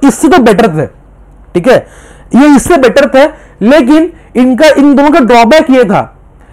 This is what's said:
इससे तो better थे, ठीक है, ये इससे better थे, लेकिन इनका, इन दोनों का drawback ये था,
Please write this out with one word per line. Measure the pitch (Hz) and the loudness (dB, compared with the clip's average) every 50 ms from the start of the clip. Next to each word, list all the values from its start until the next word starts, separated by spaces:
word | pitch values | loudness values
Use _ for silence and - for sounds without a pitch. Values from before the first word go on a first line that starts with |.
| - | -2
इससे | 277 - - - 277 | -2 -2 -2 -2 0
तो | - 277 | 0 0
better | 233 233 208 180 226 208 | 0 0 0 0 -2 -2
थे, | 156 156 135 - - - _ _ _ _ - - - - - - - | -4 -4 -8 -8 -10 -16 _ _ _ _ -20 -20 -20 -20 -20 -10 -8
ठीक | 175 175 262 | -4 -2 0
है, | 233 165 - - - - - - - - - - - | 0 -2 -2 -6 -14 -20 -20 -20 -20 -20 -12 -4 -2
ये | 233 285 302 285 | 0 2 2 2
इससे | 240 - - 349 302 | 0 0 0 0 0
better | 262 233 185 277 285 220 | 0 0 0 0 -2 0
थे, | 262 262 285 311 311 - - - - _ 190 | 0 0 0 -2 -4 -8 -20 -20 -12 _ -2
लेकिन | 226 285 320 254 233 302 320 320 359 - - - - - | 0 0 0 0 0 0 0 -2 -4 -6 -12 -20 -10 -4
इनका, | 233 254 254 254 220 320 311 | -2 -2 -2 0 0 2 2
इन | 277 302 269 294 277 | 2 2 2 2 2
दोनों | 254 285 302 | 2 0 0
का | 277 339 | 0 0
drawback | 262 208 247 233 233 220 302 320 311 311 | 0 2 2 2 2 2 2 0 0 0
ये | 262 262 240 | 0 0 0
था, | 185 202 147 113 - - _ _ - _ _ - - | 0 -2 -4 -4 -6 -12 _ _ -20 _ _ -20 -20